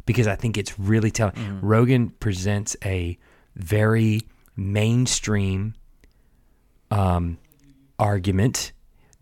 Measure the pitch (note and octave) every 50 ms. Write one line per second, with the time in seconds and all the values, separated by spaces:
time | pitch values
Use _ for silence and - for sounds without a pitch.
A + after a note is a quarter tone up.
0 | - - A2 B2+ A2+ G#2+ G2 - - A2+ G#2 G#2 G2 - - G2+ G2 G2+ A2 A2+
1 | G#2+ G#2+ - - A2 G2+ - - A2+ G2+ G2+ F#2+ G2 G2+ G#2+ A2+ B2 B2 C3+ B2
2 | A#2 - - _ - A2 F#2+ F2+ F#2 G2+ G2+ G2+ G2+ - - - - G2 F#2+ F2+
3 | F2 F2 F2 - _ _ _ _ _ _ _ - F2+ D#2 G#2 G#2+ G#2+ A2 A2 A2+
4 | A2+ A2 G#2+ A2 - - _ _ _ _ _ - G2 G2 G2+ G#2 G#2+ A2+ A#2 B2
5 | B2+ B2+ - - - - G#2+ G2+ G2 F#2+ F#2+ F#2+ G2+ A2 A2 - - - _ _
6 | - _ _ _ _ _ _ _ _ _ _ _ _ _ _ _ _ _ G#2 G2+
7 | G2 F#2 F2 F2 F2 F2 E2+ - - _ _ _ _ - - _ _ _ _ -
8 | G#2+ G#2 G#2 G2 F2+ G#2 F#2 F#2 G#2+ A2+ F#2 - - - - - _ _ _ _
9 | _ _ _ _